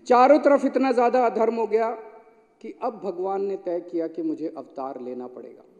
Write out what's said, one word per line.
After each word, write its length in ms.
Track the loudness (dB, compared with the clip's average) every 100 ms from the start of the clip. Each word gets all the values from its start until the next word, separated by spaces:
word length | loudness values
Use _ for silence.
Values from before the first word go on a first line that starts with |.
| 4
चारों 320 | 6 8 8
तरफ 260 | 6 4 2
इतना 260 | 0 0
ज़्यादा 340 | 2 2 4 0
अधर्म 300 | 2 0 0
हो 120 | 0
गया 240 | 0 0 -4 -14 -20 -20 _ _ _
कि 120 | -20 -10
अब 200 | -10 -8
भगवान 420 | -10 -6 -6 -4 -4
ने 100 | -6
तय 240 | -6 -6
किया 280 | -6 -6 -6
कि 140 | -6
मुझे 320 | -6 -4 -8 -10
अवतार 440 | -16 -12 -10 -10
लेना 260 | -10 -10 -12
पड़ेगा 360 | -14 -18 -20 -20